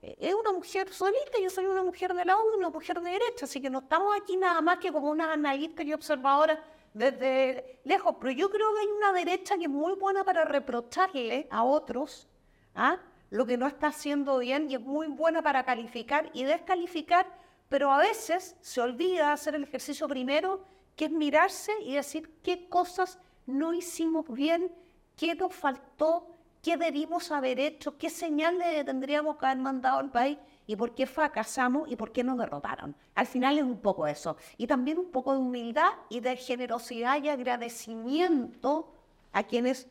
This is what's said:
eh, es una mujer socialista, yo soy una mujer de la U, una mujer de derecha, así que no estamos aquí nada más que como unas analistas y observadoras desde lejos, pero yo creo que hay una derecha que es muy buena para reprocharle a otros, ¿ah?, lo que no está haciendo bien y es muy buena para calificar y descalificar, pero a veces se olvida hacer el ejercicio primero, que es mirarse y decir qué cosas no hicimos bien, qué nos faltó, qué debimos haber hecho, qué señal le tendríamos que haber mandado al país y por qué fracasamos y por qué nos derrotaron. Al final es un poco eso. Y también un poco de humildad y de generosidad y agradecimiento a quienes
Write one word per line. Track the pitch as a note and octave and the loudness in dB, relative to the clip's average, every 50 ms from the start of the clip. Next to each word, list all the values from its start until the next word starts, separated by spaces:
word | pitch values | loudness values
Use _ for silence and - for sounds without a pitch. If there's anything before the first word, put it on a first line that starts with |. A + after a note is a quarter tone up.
| - | -16
eh, | - - _ | -16 -12 _
es | - C#4+ F#4+ | -2 -2 -2
una | G#4+ A4+ G#4+ G4 | 0 0 0 -2
mujer | F4+ - - - G4 F#4+ F#4+ - | -2 -4 -4 -4 -4 -4 -4 -4
socialista, | - F4+ G4 G4+ C5 D5 C#5 C5 A#4 F#4+ | -2 0 0 2 0 -2 -2 -2 -2 -2
yo | F#4 | 0
soy | F#4 - F#4 | -2 -2 -2
una | G4 F#4+ F#4+ F#4 | 0 0 0 0
mujer | F4+ F4 - F#4 F4+ F4+ | -2 -2 -4 -4 -2 -2
de | F4+ F4+ | -2 2
la | F4 F#4 | 2 2
U, | G#4 A4 A4 A4 | 4 4 2 2
una | G#4 F4+ E4 | 2 -2 -2
mujer | D4+ D#4 D#4+ - F4+ F4+ | -4 -6 -6 -6 -6 -4
de | F4 F4 F4+ | -4 -4 -2
derecha, | G4+ A4+ A#4+ A#4+ A#4+ C#4+ | 0 -2 -2 -2 -6 -10
así | C4+ - C#4 C4 | -8 -8 -6 -6
que | C4+ | -4
no | B3+ C4 | -4 -4
estamos | C4 - D#4 E4 G4 G4+ G#4 G4+ | -2 0 2 2 4 2 0 0
aquí | G#4 - F4+ | -2 -2 0
nada | F#4 F#4+ F#4 F4 E4 | 2 2 2 2 4
más | D#4 E4 F4+ | 4 2 2
que | F4+ - F#4 D4 | 2 0 -2 -2
como | D4+ C#4 D4 | 0 0 0
unas | D4+ D#4 E4 D#4+ | 0 0 0 0
analistas | D#4+ D4+ D4 C#4+ C4+ C#4 D4 D#4+ - - D#4+ | 0 0 0 0 0 -2 -2 -6 -6 -6 -4
y | C#4+ D4+ | -4 -4
observadoras | D#4 - - D4+ C4 B3+ C4+ C#4 C#4+ D#4 D#4+ D#4 D#4 - - - - _ _ _ | -6 -2 -2 -2 0 4 4 6 6 6 4 4 0 -2 -16 -20 -20 _ _ _
desde | G#3 A#3 C4+ B3+ - B3 C4 C4 C4 C4 C4 C4 B3 - - - - _ | 2 2 2 2 2 0 2 4 4 2 2 0 -4 -8 -14 -18 -16 _
lejos, | C4 F4 F#4+ F#4 F4 C#4+ - | 2 2 4 4 2 0 2
pero | - B3+ C4+ | -2 -2 0
yo | A#3+ F4+ G4 | 2 0 2
creo | G4+ G#4 G#4+ G#4+ G#4 | 2 2 2 2 2
que | G#4+ | 2
hay | G#4+ | 0
una | G#4 G#4 G#4 G#4 G4+ F#4+ | 0 0 2 2 4 4
derecha | F4+ F4 E4+ F4+ F#4 F#4 - G4+ F4+ | 4 2 2 0 -2 0 -2 -2 0
que | E4+ | 0
es | D#4 | -2
muy | C4+ C#4+ D4+ F4 G4 | 0 0 0 0 0
buena | F#4+ G4 G4 G4 G4 F#4+ | 0 0 0 2 2 2
para | F#4+ F#4 E4+ D#4+ | 2 2 2 2
reprocharle | D#4 D4 C#4+ C#4 - A#3 A#3+ A#3+ A#3+ - D#4+ F#4 F#4+ F#4 C#4 A#3+ A3+ A3 C4 D#4 - | 2 2 -2 -2 0 -4 -4 -4 -4 0 0 0 2 2 -2 -2 -2 -2 -4 -4 -2
a | - G#3+ A3+ | 0 2 4
otros, | B3 C#4 D4+ D4+ - A#3 A#3+ D4 D#4 - - - _ _ _ _ _ _ _ _ _ _ | 4 4 2 2 -2 -4 -4 -4 -6 -8 -18 -20 _ _ _ _ _ _ _ _ _ _
¿ah?, | F#3 A3 C4 F4 F#4 - - - _ _ _ | 2 2 2 2 0 -4 -16 -20 _ _ _
lo | G3 G#3 B3+ | -2 -2 0
que | A#3 B3 A#3+ | 0 2 0
no | B3 | 0
está | C#4+ C#4+ C#4+ D4+ D4+ | -2 -2 0 -2 -2
haciendo | D4 - - D4 C#4+ C#4+ C#4 C#4 C#4 C4 | -2 -2 -4 -2 -2 0 0 2 0 0
bien | B3 B3 C4 D4 D#4 C#4+ | 2 0 0 0 0 -2
y | C4 | -4
es | B3+ | -6
muy | A3 C4+ C#4 D4+ D#4+ D#4 | -4 -4 -4 -4 -2 -4
buena | C#4 B3 D#4 E4 E4 E4 D#4+ | -4 0 2 2 2 4 2
para | D4+ C#4 C4 B3+ | 2 2 2 2
calificar | C4 B3+ A3+ A#3 A3 - A#3+ A#3 - C#4+ D4 D#4 D#4 - | 0 -2 -2 -4 -8 -8 -10 -4 0 0 0 0 -2 -4
y | - B3+ | -4 0
descalificar, | C4+ D#4 E4+ E4 - F#4+ F4+ E4+ E4+ - E4 D#4 - F4 F4 F#4+ F#4 - - - - _ _ _ _ | 0 0 0 2 0 0 0 0 -4 -6 -6 0 4 4 4 4 2 -4 -20 -20 -20 _ _ _ _
pero | - C#4 C#4 C#4 | 0 2 4 6
a | C4+ C#4 | 6 6
veces | D#4+ G#4 A4 A4+ - - D#4+ F#4 F4+ - - _ | 6 4 4 0 -2 -2 -2 -2 -2 -6 -18 _
se | _ - - B3+ | _ -6 -2 -2
olvida | A#3 B3 B3 A#3 E4+ F#4 F#4 F4 D4+ D4 D4 | -2 -2 -2 0 0 0 2 2 2 2 2
hacer | D4 D4 D#4 C#4+ | 0 -2 -4 -4
el | D#4 C#4+ | -4 -6
ejercicio | - - B3+ - - C#4+ - D#4+ C#4 | -6 -8 -10 -8 -8 -6 -6 -4 -4
primero, | C#4 C4 B3+ B3+ C#4 D4+ D#4+ F#4 G4 F#4+ - - - _ _ _ _ | -2 -2 -2 2 2 2 2 0 -2 -4 -6 -14 -20 _ _ _ _
que | - D#4 | -4 -2
es | D4+ | 0
mirarse | D#4 E4 D4+ D4 C#4 D#4 F4 F#4+ F#4+ - - - G#4+ A4 F#4 | 0 0 0 4 6 6 4 4 2 -4 -4 -4 -4 -4 -2
y | C#4 C4+ | -2 -2
decir | C#4+ C#4 - - D#4+ D#4+ - - _ _ | -2 -2 -2 -8 -10 -10 -10 -20 _ _
qué | - F4+ F4+ F4 - | -4 -4 -4 -6 -2
cosas | - F4 F4+ F4+ - - F#4 F4+ - - _ _ _ _ _ | 0 0 0 0 0 -2 -2 -2 -4 -18 _ _ _ _ _
no | - C4 C4+ D4+ E4 E4+ | -4 -2 0 0 2 0
hicimos | E4+ E4+ - - - E4 D#4+ D#4+ D#4 D#4 - | -2 -4 -6 -4 -2 0 0 0 0 -2 -4
bien, | A3+ A#3+ C#4 D#4 E4+ E4+ F4 F4+ - - - _ _ _ _ _ _ | -4 -2 2 2 2 2 0 -4 -6 -10 -20 _ _ _ _ _ _
qué | - D#4 E4 E4+ | -4 -2 -2 -2
nos | D#4+ F#4+ F4+ F4+ | 0 -2 -4 -4
faltó, | - - C#4+ C4 C4+ - - _ _ D4+ D#4+ E4 F4 E4+ - - _ _ _ _ _ - | -2 -2 -2 -2 -4 -12 -20 _ _ 2 2 2 2 -2 -8 -20 _ _ _ _ _ -2
qué | D#4 E4+ | -2 0
debimos | C#4 E4 E4 C4 C#4+ D#4 D#4 E4 F4 - - | 0 0 -2 0 -2 -4 -2 -4 -4 -4 -2
haber | D4+ C#4+ C4 C4 B3+ A#3+ | -4 -2 0 -2 0 0
hecho, | C4+ D4+ D4+ - - D4 C#4+ - | 0 -2 -2 -4 -10 -10 -8 -4
qué | - D#4+ | -6 -6
señal | D#4+ - E4+ E4 D4+ D4 D#4 E4 F4+ F#4 | -6 -4 -4 -2 0 2 2 2 0 0
le | E4+ E4+ E4 D4+ C#4+ | 0 0 0 0 -2
tendríamos | D4 C4 C4 C4+ C#4 D4 D4 D4 D#4 D4 | -2 -4 -4 -2 0 0 0 0 0 -2
que | D4+ - | 0 0
haber | C4 C4+ B3+ | 0 0 0
mandado | C4 C4+ C4+ B3+ B3 C4 C4 C4+ | 0 -2 -2 0 0 2 2 2
al | C4+ C#4 | 0 0
país | - A#3+ A#3+ C#4 D4 D4 - - _ _ _ - | 0 2 2 2 0 -4 -10 -20 _ _ _ -8
y | G#3+ | -4
por | G3 A#3 A#3 A#3 | -2 -2 -4 0
qué | - C4 | -2 -2
fracasamos | C4 - - D#4 C#4+ G3+ G#3 A3 - - C4+ B3+ B3 B3 C#4+ D#4 D4+ | -2 2 0 0 0 0 -2 -4 -4 0 0 2 2 2 2 0 -2
y | B3 | -4
por | A3 A3 A3 | -6 -6 -4
qué | - B3+ A#3+ | -2 -2 0
nos | B3+ C4 B3 | 0 0 -2
derrotaron. | A3+ - - C#3+ C#3+ - - - - - C#3+ _ _ _ _ | -2 -4 -4 -6 -6 -6 -8 -8 -8 -12 -12 _ _ _ _
Al | - A#3+ | 0 0
final | A#3+ - B3+ B3 C#4 C#4+ | 2 2 2 2 4 4
es | D4+ D4 | 4 2
un | B3+ B3 G3 | 2 -2 0
poco | - G#3 F#3 - D#3 | 0 0 0 2 0
eso. | D3+ D3 - - E3+ D3+ - - - - | -2 -2 -2 -4 -6 -6 -6 -10 -20 -8
Y | _ A#3 | _ 0
también | A3+ D4+ B3+ B3 C4+ D#4 E4+ | 0 2 2 2 0 0 -2
un | F4+ F4+ - | -2 -2 -2
poco | C4 B3 C#4 C4+ | -2 0 2 0
de | C4+ | 2
humildad | C4 B3 B3 B3 A#3 A#3 A3+ D4 D#4+ F#4 - - - - | 0 -2 -2 -4 -6 -2 0 4 4 4 2 0 -10 -8
y | G#3 A#3+ | -8 -4
de | A3 B3+ B3+ | -2 -2 -4
generosidad | B3+ - - B3 A#3+ B3+ A#3 A#3 A#3+ A#3 - B3 A3+ A#3 B3 C4+ D4 C#4 | -4 -4 -6 -4 -4 -2 -4 -4 -6 -6 -8 -6 -4 0 2 0 2 2
y | D4 | -2
agradecimiento | D4 C4 B3 B3+ A#3+ A#3 A#3 A#3 A#3 - - A3 A3+ A3+ A3+ A#3+ C#4 D#4 F4+ F#4 E4 C#4 A#3 - - - - C4 D4 D#4+ D#4+ - - - _ _ _ _ _ _ - | -2 -2 -2 -2 -2 -2 -4 -8 -10 -12 -12 -12 -10 -8 -4 -2 2 2 4 4 4 2 2 -2 -8 -4 0 0 0 0 -2 -8 -16 -20 _ _ _ _ _ _ -2
a | F#3+ G3+ | -2 -2
quienes | - - A#3+ A#3+ B3 C4 B3+ - - | 0 0 0 2 2 0 -2 -6 -18